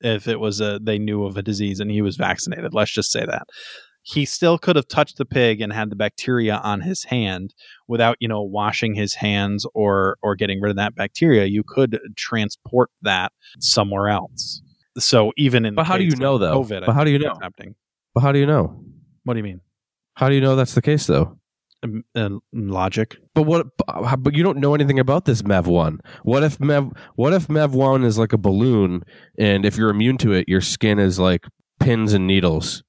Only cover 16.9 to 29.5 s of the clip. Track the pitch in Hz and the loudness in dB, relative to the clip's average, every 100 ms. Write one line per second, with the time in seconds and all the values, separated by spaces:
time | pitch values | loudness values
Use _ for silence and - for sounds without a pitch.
16.9 | 127 151 139 147 - 92 - 98 - _ | 2 2 2 0 -6 -12 -16 -20 -20 _
17.9 | _ _ 117 139 139 143 151 92 - - | _ _ 0 4 4 4 2 0 -4 -20
18.9 | - _ _ - 117 104 90 _ _ _ | -20 _ _ -6 -6 -6 -12 _ _ _
19.9 | _ _ - 131 139 135 131 127 - 135 | _ _ -2 2 2 2 2 2 0 0
20.9 | 147 - 69 - - _ _ _ - 123 | 0 2 0 0 -4 _ _ _ -12 -10
21.9 | 110 - 120 104 98 _ 117 98 95 92 | -10 -8 -4 -4 -6 _ -8 -6 -2 -2
22.9 | 110 110 - _ - 151 170 139 - - | -2 -4 -6 _ 0 2 2 -2 -6 -6
23.9 | - 123 135 135 147 180 139 143 147 139 | -4 -2 0 0 2 0 2 2 2 2
24.9 | 135 123 151 170 110 101 95 87 87 80 | 2 2 0 2 0 2 2 4 2 2
25.9 | 78 - - - 131 151 139 143 143 139 | -2 -12 -10 0 2 2 0 0 0 -2
26.9 | - - - 131 185 156 151 151 131 135 | -8 -14 -2 2 2 2 0 2 2 4
27.9 | 135 120 107 110 110 98 98 123 113 95 | 4 2 2 2 2 2 2 4 4 2
28.9 | 90 - - - - 107 | 0 -8 -20 -14 -2 2